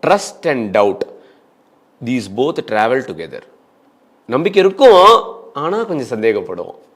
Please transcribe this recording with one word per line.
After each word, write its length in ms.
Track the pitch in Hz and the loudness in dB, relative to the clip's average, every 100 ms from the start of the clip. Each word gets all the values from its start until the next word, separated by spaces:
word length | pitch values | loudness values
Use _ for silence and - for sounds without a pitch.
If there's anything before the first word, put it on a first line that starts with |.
| 143 | 2
trust 360 | 202 - - | 0 -2 -8
and 340 | 170 135 107 101 | -6 -4 -2 0
doubt, 240 | 104 95 - - _ _ _ _ _ _ _ _ | 0 -2 -8 -12 _ _ _ _ _ _ _ _
these 180 | 117 127 101 101 | -6 -6 -6 -4
both 220 | 139 165 | -2 -4
travel 380 | - 107 113 131 | -4 -2 0 -2
together. 420 | 127 82 82 67 - _ _ _ _ _ _ _ - | -4 -12 -14 -16 -20 _ _ _ _ _ _ _ -6
நம்பிக்கை 360 | 123 170 196 | -2 0 2
இருக்கும், 640 | 190 190 262 190 196 233 - - - | 0 4 6 8 8 6 0 -16 -16
ஆனா 280 | - 156 208 | -8 -6 -6
கொஞ்சம் 380 | 220 160 117 117 | -6 -6 -6 -2
சந்தேகப்படுவோம். 580 | 110 104 90 87 85 - _ | -2 -2 -6 -12 -12 -16 _